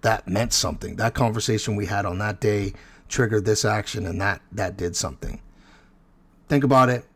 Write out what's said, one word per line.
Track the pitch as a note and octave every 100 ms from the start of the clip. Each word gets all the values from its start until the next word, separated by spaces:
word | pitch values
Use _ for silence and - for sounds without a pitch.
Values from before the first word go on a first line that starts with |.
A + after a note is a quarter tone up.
that | A2+ A2 -
meant | F#2+ A#2
something. | - F#2 D2 - F2+
That | A2+
conversation | - A#2+ A2 - A2 -
we | G#2 G2+
had | G2+
on | G2 F2+
that | G#2 G#2
day | G#2+ G#2 G2 - - - -
triggered | - A#2 G#2+ G2
this | G#2+
action | A2 G#2+ G2+ G#2+ F#2
and | F#2
that, | G2 F#2 _
that | G2 F#2+ F#2+
did | F2
something." | - D#2+ C2 - - - - - - _ _ _ _ _ _ _
Think | C#3+
about | C3+ C3 B2+
it. | B2 -